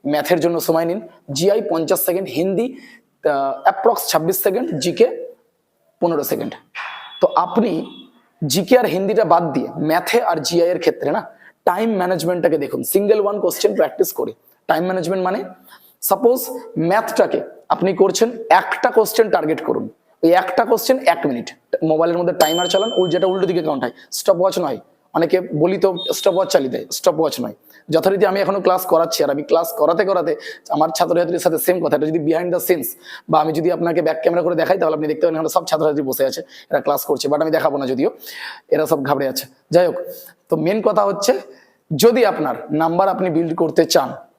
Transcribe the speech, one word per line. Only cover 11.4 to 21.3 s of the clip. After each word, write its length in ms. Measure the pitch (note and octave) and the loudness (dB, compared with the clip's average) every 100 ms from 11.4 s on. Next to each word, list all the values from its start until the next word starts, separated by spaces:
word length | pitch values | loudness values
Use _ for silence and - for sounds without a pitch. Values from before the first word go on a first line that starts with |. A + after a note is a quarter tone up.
| - _ - | -20 _ -2
টাইম 200 | F#3 A3+ G3+ | 0 0 0
ম্যানেজমেন্টটাকে 580 | F3+ F#3 E3 F3+ - D#3 | 0 -2 -2 0 0 0
দেখুন। 160 | C#3 C3+ B2+ | -2 -6 -2
সিঙ্গেল 280 | G3 G3+ G#3+ | 0 2 2
ওয়ান 120 | G3+ G#3 | 0 0
কোশ্চেন 320 | F3+ - G#3 G3 | -2 -2 -2 0
প্র্যাকটিস 320 | D3+ - F#3 - | -2 0 -2 -2
করে 140 | - - _ _ - | -8 -8 _ _ -2
টাইম 140 | D#3 F#3 | 0 0
ম্যানেজমেন্ট 340 | F#3 D#3+ F#3+ F#3 | -2 -2 -2 -2
মানে, 140 | E4 G4+ - _ - _ _ - | -4 -8 -16 _ -20 _ _ -2
সাপোজ 300 | F#3+ A#3+ B3 - - - - E3 | 2 4 2 -4 -12 -10 -4 0
ম্যাথটাকে 500 | G3+ A3+ - F3+ - - - _ | 0 0 0 2 0 -6 -16 _
আপনি 160 | D3+ F3+ F3+ | 0 0 4
করছেন, 260 | F#3+ - A#3 A3+ - F3+ | 2 4 0 -2 2 2
একটা 280 | - - B3 A#3+ | 4 -2 2 2
কোশ্চেন 300 | G#3 - G#3+ | 2 2 2
টার্গেট 260 | F3+ D3+ D3+ - | 2 0 -2 -2
করুন, 160 | - - _ _ _ | -4 -6 _ _ _
ওই 80 | E3 F3+ | 4 4
একটা 200 | F#3 - A#3 | 2 0 2
কোশ্চেন 260 | A#3 - C4 - | 2 2 2 2
এক 60 | - | 2
মিনিট। 180 | C4+ | 0